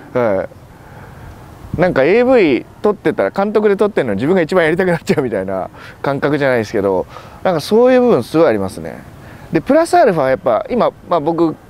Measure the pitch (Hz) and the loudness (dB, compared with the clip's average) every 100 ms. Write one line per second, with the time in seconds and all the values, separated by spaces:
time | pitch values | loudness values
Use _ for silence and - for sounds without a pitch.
0 | - 123 117 95 - - - - - - | -6 -2 0 0 -4 -12 -20 -20 -20 -20
1 | - - - - - - - - 175 131 | -20 -20 -20 -20 -20 -20 -10 -2 0 2
2 | 143 226 247 254 165 113 - - 214 202 | 2 2 4 4 4 0 -4 -4 -4 -2
3 | 160 - 98 - 208 214 214 196 208 - | -2 0 -2 -2 -2 0 0 0 0 0
4 | 127 98 139 185 151 185 156 175 185 165 | -2 -2 0 0 0 0 0 0 0 -2
5 | - 151 127 101 95 95 85 - - - | -2 -2 -2 -4 -4 -6 -8 -12 -20 -10
6 | 143 139 143 147 139 123 110 107 98 92 | -6 -4 -2 0 0 0 -2 -2 0 -2
7 | - - - - 185 160 - 220 254 254 | -4 -12 -20 -6 -4 -4 0 2 4 4
8 | 247 156 113 156 156 107 95 - 78 64 | 4 2 0 2 2 2 -4 -8 -12 -14
9 | - - - - - 165 - 302 330 349 | -18 -20 -20 -20 -4 -4 0 0 2 2
10 | 269 165 131 131 131 110 - 240 156 - | 2 2 0 0 0 -2 -2 -2 -2 -2
11 | - 170 147 165 165 143 | -4 -2 0 0 -2 -2